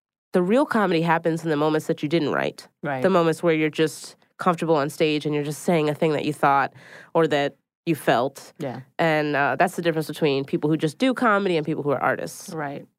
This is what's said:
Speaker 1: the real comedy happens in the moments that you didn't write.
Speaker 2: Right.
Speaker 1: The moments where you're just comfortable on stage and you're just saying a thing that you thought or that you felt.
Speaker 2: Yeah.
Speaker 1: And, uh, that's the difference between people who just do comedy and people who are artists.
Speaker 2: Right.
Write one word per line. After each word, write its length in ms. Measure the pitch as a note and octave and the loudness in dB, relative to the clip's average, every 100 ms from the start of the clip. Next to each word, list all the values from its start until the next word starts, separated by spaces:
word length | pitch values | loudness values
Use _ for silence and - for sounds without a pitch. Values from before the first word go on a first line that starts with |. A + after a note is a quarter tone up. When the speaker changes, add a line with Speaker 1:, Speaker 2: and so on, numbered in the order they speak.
| _ _ _ | _ _ _
Speaker 1:
the 80 | - | 0
real 240 | F3 A#3+ D4 | 2 2 2
comedy 340 | A3+ F#3+ E3+ | 2 2 2
happens 440 | E3 E3 E3 E3 | 2 0 0 -2
in 40 | D#3+ | 0
the 60 | D3 | 0
moments 300 | D3+ D#3 - | 2 0 -2
that 160 | D#3+ | -4
you 60 | D3+ | -2
didn't 240 | E3+ C#3+ | -2 0
write. 340 | D2 C#2 - - _ | -2 -4 -6 -16 _
Speaker 2:
Right. 200 | D#3 C3+ | -8 -2
Speaker 1:
The 60 | F3+ | 2
moments 320 | F#3 E3 D#3+ | 4 2 2
where 120 | F3 | 0
you're 160 | D#3+ D#3 | 2 0
just 460 | C#3+ D#3 D#3 - - _ - | 0 -2 -2 -16 -20 _ -4
comfortable 380 | F#3 E3+ E3 | -2 0 2
on 160 | D#3+ C#3 | 2 0
stage 340 | - D#3 D3+ | 0 0 0
and 100 | D3 | -2
you're 100 | D3 | -2
just 180 | D3 D3 | -4 -4
saying 260 | - E3+ D3+ | 0 2 0
a 60 | |
thing 180 | D3 E3 | 0 0
that 120 | D3 | 0
you 80 | - | -2
thought 400 | D3 D3 C#3 C3 - - - - | 0 2 2 0 -6 -20 -20 -4
or 140 | E3 D#3+ | 2 2
that 260 | D3 C#3+ - _ _ - | 2 -2 -6 _ _ -4
you 80 | |
felt. 580 | D#3 - B2 B2+ - - - | -2 2 2 0 -6 -18 -12
Speaker 2:
Yeah. 220 | C#3+ A#2+ - - | -10 -10 -10 -2
Speaker 1:
And, 380 | E3 D3+ D3+ C#3+ | 0 2 0 0
uh, 180 | C#3 C3 | 0 2
that's 180 | F3+ F#3 | 0 0
the 60 | |
difference 260 | E3+ D#3+ D3+ | -2 -2 -4
between 360 | D3 D#3+ C#3 | -2 0 0
people 240 | C#3 E3 D3+ | -2 -2 0
who 80 | D#3+ | 0
just 220 | D#3+ - | -2 0
do 160 | C4 | 0
comedy 420 | A#3+ B3 G3+ G3 E3+ | 2 2 2 2 0
and 80 | |
people 200 | D#3 D3+ | -2 -4
who 60 | C#3+ | -2
are 120 | C3+ | 0
artists. 500 | C3 A#2+ - - - | 0 -2 -6 -12 -14
Speaker 2:
Right. 320 | E3 D3 C#3+ - | -10 -10 -10 -16